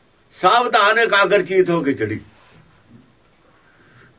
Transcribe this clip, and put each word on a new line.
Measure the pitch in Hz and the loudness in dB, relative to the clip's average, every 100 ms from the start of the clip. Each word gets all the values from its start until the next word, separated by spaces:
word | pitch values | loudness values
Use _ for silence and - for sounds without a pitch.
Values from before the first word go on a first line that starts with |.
| _ _ _ - | _ _ _ -4
ਸਾਵਧਾਨ | 185 233 240 233 208 220 | 0 2 2 2 2 0
ਇਕਾਗਰ | 226 202 196 202 | 0 0 2 0
ਚੀਤ | 180 190 175 | 0 0 0
ਹੋ | 170 | -2
ਕੇ | 139 | -4
ਚੜੀ, | 131 107 107 - - _ - _ _ _ - _ _ _ _ _ _ _ _ _ _ - | -4 -6 -8 -14 -20 _ -20 _ _ _ -20 _ _ _ _ _ _ _ _ _ _ -20